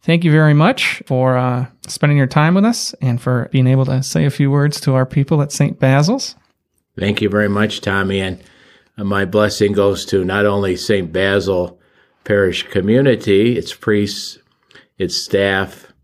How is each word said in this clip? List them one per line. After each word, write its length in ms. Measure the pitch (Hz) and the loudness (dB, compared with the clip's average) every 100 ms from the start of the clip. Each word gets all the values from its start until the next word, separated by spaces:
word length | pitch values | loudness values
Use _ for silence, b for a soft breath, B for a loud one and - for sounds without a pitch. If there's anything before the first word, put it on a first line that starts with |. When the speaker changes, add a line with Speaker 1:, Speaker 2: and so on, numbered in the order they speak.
Speaker 1:
thank 240 | - 170 170 | 2 2 4
you 60 | |
very 220 | 151 156 | 4 6
much 480 | 147 175 262 - - - | 4 4 2 -4 -6 -4
for, 320 | 131 131 127 | 0 0 0
uh, 300 | 127 123 123 _ - | -2 -4 -6 _ -16
spending 300 | - 147 143 | -2 2 2
your 100 | 135 | 2
time 260 | 151 151 | 2 2
with 120 | 185 170 | 4 2
us 280 | 233 - - | 0 -6 -4
and 220 | 131 120 | -4 -2
for 260 | - 123 - | -2 -2 0
being 160 | 135 127 | 2 2
able 200 | 135 131 | 2 2
to 180 | 135 | -2
say 220 | 135 165 143 | -2 0 0
a 40 | |
few 220 | - 139 | 0 0
words 300 | 143 147 147 | 2 0 0
to 120 | - | 0
our 120 | 131 127 | 0 0
people 360 | - 135 156 | -2 0 0
at 120 | 143 | -2
Saint 260 | - 143 - | -2 -2 0
Basil's. 560 | 131 135 151 262 - - _ _ _ _ _ - | 2 2 2 -2 -6 -14 _ _ _ _ _ -6
Speaker 2:
Thank 240 | 98 104 | -4 0
you 80 | 104 | 0
very 180 | 104 104 | 0 0
much, 320 | 101 107 - | 0 -2 -2
Tommy. 400 | - 98 95 98 | -4 -2 -2 -2
And 200 | 95 90 b b b b b - | -4 -8 b b b b b -10
my 260 | 98 98 | -4 -2
blessing 480 | 95 107 104 - 101 | 0 0 0 0 0
goes 340 | 101 101 98 - | 2 0 0 -2
to 180 | 98 90 | -2 0
not 200 | 98 101 | 0 0
only 300 | 101 98 90 | 0 -2 -4
Saint 380 | - 104 85 | -2 -2 -2
Basil 680 | 87 98 101 90 92 90 - b b b b - | -2 0 0 0 -4 -4 -10 b b b b -2
Parish 380 | 104 95 85 - | 2 2 -2 -4
community, 880 | 101 95 120 143 117 - 98 117 110 | -4 0 2 2 0 2 2 2 0
its 160 | 82 | -6
priests, 640 | - - 104 101 - - - _ b b b b _ | -8 -2 0 -2 -6 -14 -18 _ b b b b _
its 180 | 92 - | -6 -6
staff 760 | - 98 98 95 95 - - _ | -4 0 0 0 -4 -10 -20 _